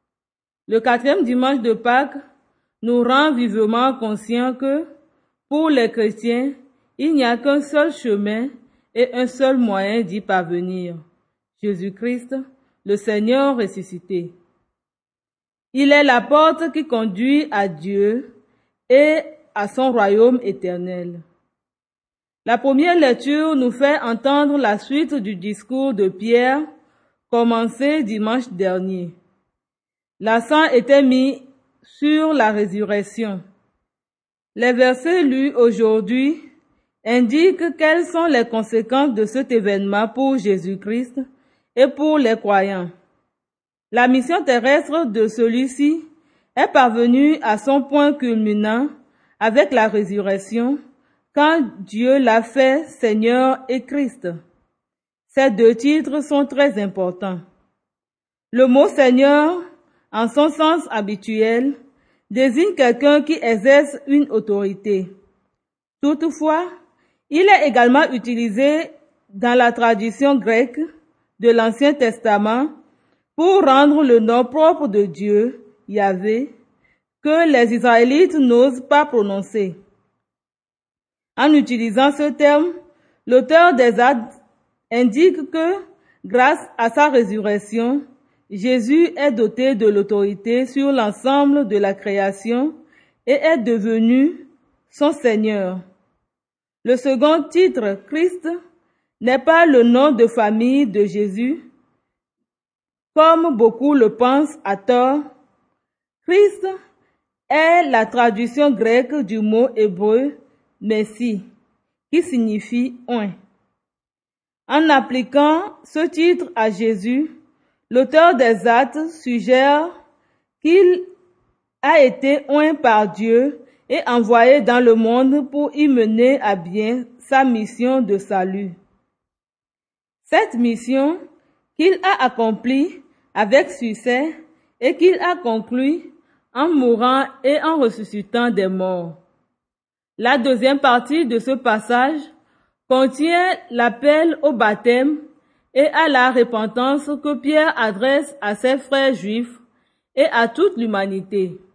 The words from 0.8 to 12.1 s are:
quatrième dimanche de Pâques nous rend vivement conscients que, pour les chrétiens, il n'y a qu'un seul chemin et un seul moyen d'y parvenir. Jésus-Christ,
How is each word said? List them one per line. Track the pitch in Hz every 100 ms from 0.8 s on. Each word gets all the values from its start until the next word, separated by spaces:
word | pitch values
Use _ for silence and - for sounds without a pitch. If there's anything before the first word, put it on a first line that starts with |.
quatrième | 247 240 254 381
dimanche | 247 247 262 277
de | 233
Pâques | 220 240 247 277 277 - _ _ _ _ _
nous | 220 240
rend | 240 262 311
vivement | 240 240 208 214 233 262
conscients | 262 226 214 - 233 254
que, | 254 269 285 339 - _ _ _ _ -
pour | 294 320
les | 269 226
chrétiens, | 233 214 214 233 240 277 277 _ _ _ -
il | 285
n'y | 302
a | 240 233
qu'un | 269 285
seul | 285 302 320
chemin | - 247 202 202 214 269 - _ _ _
et | 226 254
un | 247 254
seul | 247 269 269
moyen | 233 196 196 226
d'y | 185 208
parvenir. | - 190 170 175 180 185 175 170 - _ _ _ _ _
Jésus-Christ, | 208 185 196 190 240